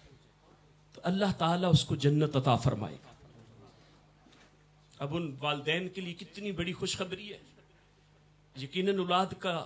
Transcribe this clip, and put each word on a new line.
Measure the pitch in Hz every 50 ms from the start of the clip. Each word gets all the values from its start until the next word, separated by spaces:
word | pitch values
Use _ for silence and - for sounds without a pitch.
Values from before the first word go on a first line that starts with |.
| - - - - - _ _ _ _ - - - - - _ _ _ - -
तो | - -
अल्लाह | 175 190 190 202 190 185
ताला | - 170 165 175 180 185 180
उसको | 160 - - - - 139
जन्नत | 135 143 147 151 151 151 -
अता | 135 127 135 120 -
फरमाएगा। | - - 107 104 107 78 69 - - - - - - - - - - - - - - - - - - - - - - - _ _ - - - - - - _ - _ _ - - - - - -
अब | 143 143 156
उन | 175 170 147 131 131
वालिदैन | 143 147 147 143 135 151 160 175 185 180
के | 185 196
लिए | 180 175 170
कितनी | - 196 - - 202 208 208 185
बड़ी | 160 175 180 175
खुशखबरी | - 196 185 - - 190 180 - 202 208
है। | 208 175 - - - - - - _ _ _ _ _ _ _ _ _ _ _ _ _ _ _ _ _ -
यकीनन | 131 135 135 - 185 190 202 196 190
औलाद | 180 175 175 185 190 175 -
का | - - 185 170 160 -